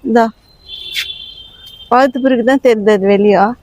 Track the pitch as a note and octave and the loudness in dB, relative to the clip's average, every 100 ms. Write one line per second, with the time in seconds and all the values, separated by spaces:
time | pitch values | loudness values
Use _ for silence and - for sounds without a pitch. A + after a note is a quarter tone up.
0 | C4+ A3+ A3+ - _ _ - - - - | 0 0 0 -6 _ _ -20 -18 -12 -10
1 | - - - - - - - - - A#3+ | -10 -14 -18 -20 -20 -20 -20 -20 -2 2
2 | C4+ B3+ C4 B3+ A#3 C4+ B3+ A3 G3+ G#3 | 2 0 0 0 0 2 2 2 0 0
3 | G3 G3 G#3 F#3+ G3+ B3 | 2 2 2 2 0 -4